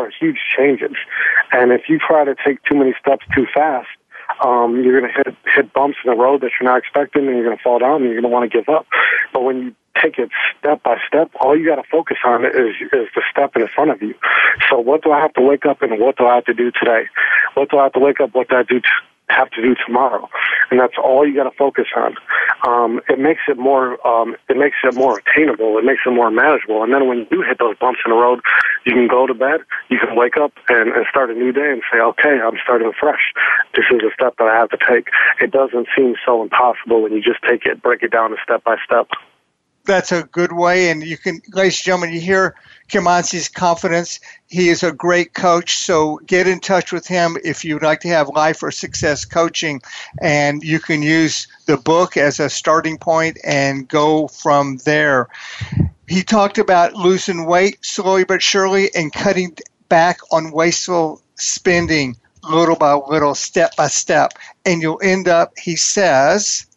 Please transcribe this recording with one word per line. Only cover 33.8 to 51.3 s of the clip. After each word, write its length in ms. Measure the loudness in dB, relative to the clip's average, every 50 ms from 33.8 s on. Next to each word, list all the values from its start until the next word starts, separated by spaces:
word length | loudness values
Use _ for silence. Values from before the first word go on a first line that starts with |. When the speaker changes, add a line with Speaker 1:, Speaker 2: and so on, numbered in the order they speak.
| 0 2
Speaker 1:
is 100 | 0 2
a 120 | 0 -2 -2
step 220 | 0 -2 -2 0 0
that 80 | 0
I 80 | 2 4
have 140 | 2 2 0
to 100 | 0 -2 0 2
take." 200 | 2 0 0 0 0 0 2 0 0 0
It 120 | -2 0
doesn't 360 | 2 0 0 0 -2 -4 -4 -2 0
seem 200 | 2 2 2 0 -2 0
so 160 | 0 0 0
impossible 600 | 0 -2 0 2 2 2 0 -2 -2 0 2 2 2
when 100 | 0 -2
you 80 | -2
just 200 | 0 -2 -2 0 0
take 220 | 0 0 0 0
it, 160 | -4 -4 -2
break 200 | 0 -2 0 0
it 100 | -2 -2
down 200 | 0 0 0 0
to 60 | -4 -8 -4
step 200 | -4 -4 -2 0
by 140 | -2 -2 -2 -2
step. 240 | 0 0 0 0 -2 -8 -14 -14 _ _ _ _ _ _ _ _ _ _ _ _
Speaker 2:
That's 280 | 0 0 0 0 -2 -4
a 100 | -4 -4
good 300 | -6 -4 -2 -2 -2 -2
way. 360 | 0 0 2 2 2 2 0
And 140 | 0 -2 -6
you 140 | -10 -12
can, 240 | -8 -8 -8 -8 -8 _ -8
ladies 280 | -2 0 0 0 0 -2
and 40 | -2
gentlemen, 300 | -2 -2 -2 -2 -4 -6
you 80 | -6
hear 340 | -2 0 2 2 2 0 -4 _ _ _ -20 -20 _
Kimanzi's 600 | _ -4 0 2 2 2 2 0 -2 -6 -6 -8 -10
confidence. 720 | -6 -2 0 0 0 0 -2 -2 -2 -2 -2 -4 -12 -16 -18 -20 -20 -20 _
He 220 | _ -2 0 2 2
is 120 | 2 2
a 120 | 0 -4 -4
great 400 | -2 -2 0 2 2 0 -2 _
coach. 420 | -2 2 2 2 2 0 -4 -6
So 460 | -4 -2 0 0 0 0 0 -4 -8 -4
get 220 | -2 0 2 2
in 140 | 0 -2 -2
touch 320 | -2 -2 -2 -2 0 -4 -8
with 120 | -10 -8
him 300 | -4 -2 -2 -2 -2 -2 -6 -6
if 220 | -8 -8 -6 -6
you'd 180 | -6 -6 -2 0
like 160 | 0 0 -2
to 60 | -2
have 220 | -2 0 0 0 0
life 340 | 0 0 0 0 -2 -2 -6
or 80 | -8
success 540 | -8 -8 -12 -10 -8 -4 -2 -2 -2 -4 -8
coaching. 560 | -4 -2 -2 -2 0 -2 -6 -6 -6 -6 -8 -12 -16 -18 -18 -18 -18 -12 -4
And 420 | -2 0 0 2 0 0 -2 -4 -4
you 160 | -4 -4 -4
can 220 | -2 -4 -4 -2
use 460 | 0 0 2 2 2 0